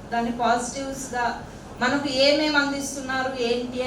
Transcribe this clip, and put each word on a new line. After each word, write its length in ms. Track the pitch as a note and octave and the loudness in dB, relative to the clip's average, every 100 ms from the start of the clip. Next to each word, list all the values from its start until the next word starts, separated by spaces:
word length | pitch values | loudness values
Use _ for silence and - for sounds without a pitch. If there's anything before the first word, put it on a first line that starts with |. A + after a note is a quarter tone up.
| - | -4
దాన్ని 200 | A#3 A#3+ | -2 0
పాజిటివ్స్గా 1080 | A#3+ A#3 A#3+ - C#4 C4+ C4 - B3 A#3+ - - - - - | 0 2 2 0 -6 -6 -6 -6 -2 -2 -2 -10 -14 -12 -2
మనకు 280 | B3 C#4+ C#4+ | 0 2 0
ఏమేమి 480 | C4 C#4 D4+ D4+ D4 | 4 6 6 4 4
అందిస్తున్నారు 840 | C#4 C#4 - C#4+ C4 C4 C4 C4 | 2 0 -4 -6 -4 -2 -2 0
ఏంటి 400 | A#3 A#3+ B3 B3 | 0 0 -2 -4